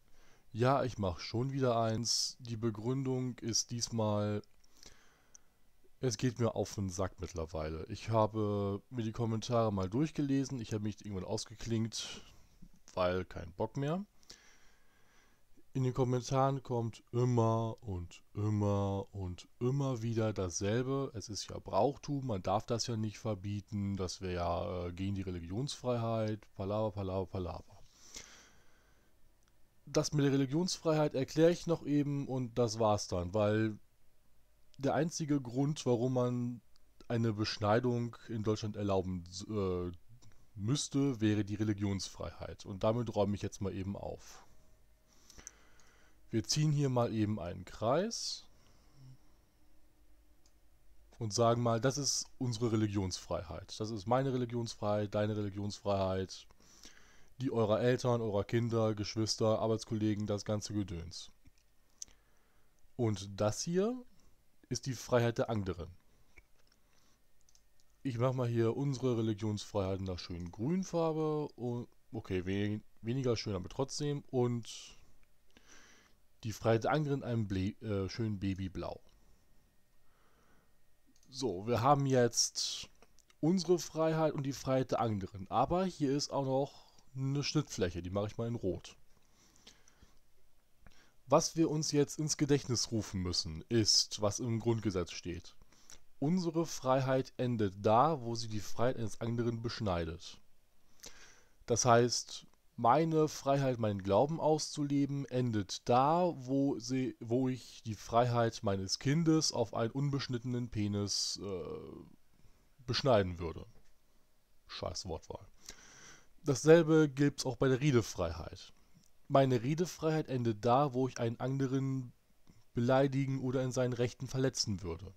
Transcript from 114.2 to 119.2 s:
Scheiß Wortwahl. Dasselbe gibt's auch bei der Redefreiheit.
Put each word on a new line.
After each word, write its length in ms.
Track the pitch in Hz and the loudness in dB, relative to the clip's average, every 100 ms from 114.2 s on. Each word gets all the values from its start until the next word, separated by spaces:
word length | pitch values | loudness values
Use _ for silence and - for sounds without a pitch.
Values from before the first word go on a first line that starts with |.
| _ _ _ - - | _ _ _ -20 -16
Scheiß 380 | - 98 90 92 | -8 -6 -6 -8
Wortwahl. 400 | 80 - - - - - - - - - - - - | -10 -10 -14 -16 -20 -20 -20 -20 -20 -20 -20 -20 -8
Dasselbe 640 | - 131 151 170 156 160 151 | -2 2 8 8 10 6 6
gibt's 380 | 131 143 - 131 | 4 0 2 -6
auch 120 | 117 | 0
bei 100 | 135 | 2
der 140 | 131 | 4
Redefreiheit. 920 | 151 123 - - 85 80 80 - - - - - - - | 4 4 2 -2 -4 -4 -10 -12 -18 -20 -20 -20 -20 -20